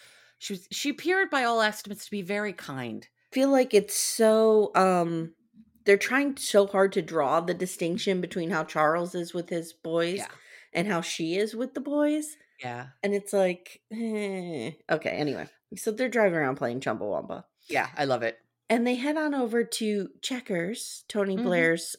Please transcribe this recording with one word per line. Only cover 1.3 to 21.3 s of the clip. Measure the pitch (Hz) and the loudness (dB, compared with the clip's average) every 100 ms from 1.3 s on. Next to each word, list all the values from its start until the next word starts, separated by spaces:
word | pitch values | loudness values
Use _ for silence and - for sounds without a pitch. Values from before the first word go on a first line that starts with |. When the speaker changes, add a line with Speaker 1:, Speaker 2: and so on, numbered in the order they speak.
Speaker 1:
by | 294 240 | 0 2
all | 233 | 2
estimates | 214 208 - 202 - | 2 0 -8 -12 -8
to | |
be | 208 | -6
very | 175 208 208 | -4 -4 -4
kind. | 185 - 135 120 110 - _ _ | -6 -10 -8 -6 -8 -12 _ _
Speaker 2:
I | 262 | 0
feel | 269 | 4
like | 269 262 | 4 6
it's | 208 202 - | 4 2 0
so, | - - 220 220 220 214 202 - | -2 2 4 6 6 6 4 4
um, | 185 180 170 165 165 - _ - - _ - | 4 4 2 -2 -4 -10 _ -20 -20 _ 4
they're | 202 | 4
trying | - 254 285 277 | 4 0 0 -2
so | - 208 196 | 2 4 4
hard | 190 196 | 4 4
to | 190 | 2
draw | 160 160 135 156 | -2 0 2 2
the | 175 170 | 0 -2
distinction | 185 - 170 185 - 185 | -4 -4 -2 -2 0 -2
between | 180 185 165 | -2 -4 -2
how | 170 160 | -2 -2
Charles | 160 151 165 175 180 | 2 4 4 -2 -6
is | 170 | -6
with | 175 170 | -6 -4
his | 175 165 | -4 -6
boys | - 165 165 170 196 | -10 -2 0 0 -2
Speaker 1:
Yeah. | 208 - - - - | -8 -14 -20 -20 -8
Speaker 2:
and | - 180 | -4 -2
how | 175 | -2
she | 170 - 165 180 | -2 -4 -4 -2
is | 214 226 | -2 -4
with | 262 | -6
the | 277 | -6
boys. | 277 294 294 302 302 - _ _ | -4 0 2 0 -4 -12 _ _
Speaker 1:
Yeah. | 127 120 131 - | -10 -10 -12 -6
Speaker 2:
And | 202 202 | -2 -2
it's | 196 | 0
like, | 202 190 180 - - _ | 2 2 0 -8 -20 _
eh. | 220 226 214 202 190 175 156 117 156 - | -8 -4 -4 -4 -6 -6 -6 -8 -10 -4
Okay, | 160 - | -2 -2
anyway. | 92 147 110 156 _ _ 196 | -2 -2 -4 -8 _ _ -8
So | - | -6
they're | 214 254 | -2 -2
driving | 233 208 170 | 2 2 4
around | 139 139 | 0 0
playing | 127 120 | -2 -2
Chumbawamba. | 135 113 107 85 - 87 - _ - | -2 -4 -2 -4 -6 -10 -14 _ -4
Speaker 1:
Yeah, | 143 - - | -2 -2 -2
I | 143 | 0
love | 123 | 0
it. | 113 - _ _ - | -2 -6 _ _ -2
Speaker 2:
And | 226 240 | 0 2
they | 247 | 0
head | 277 311 | -2 -2
on | 302 | -2
over | 277 240 233 | -2 0 0
to | 233 - 220 208 190 - | -2 -2 -2 -2 -4 -8
Chequers, | - 254 - 185 170 233 - - - | -8 -8 -4 -4 -2 -6 -10 -14 -8
Tony | 214 196 | -2 0